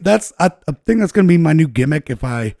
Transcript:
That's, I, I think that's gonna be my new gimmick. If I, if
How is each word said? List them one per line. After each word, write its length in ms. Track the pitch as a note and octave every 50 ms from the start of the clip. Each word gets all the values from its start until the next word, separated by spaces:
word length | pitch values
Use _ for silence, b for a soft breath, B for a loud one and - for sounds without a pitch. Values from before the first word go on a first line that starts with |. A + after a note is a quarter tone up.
That's, 320 | F3 G3 G#3 A3 - - - -
I, 80 | F3 F#3 - _ - -
I 40 | C#3+ - -
think 140 | - A3+ A3+
that's 120 | G#3 F3
gonna 160 | - G#3 F#3+ F3
be 100 | F3 E3+
my 160 | E3 D#3 D#3
new 140 | D#3+ D#3+ C#3+
gimmick. 420 | A2+ B2 B2+ C#3 D3+ D3+ - -
If 140 | B2+ - -
I, 200 | B2+ A#2+ A#2 A2+
if 120 | G#2+ G2+ _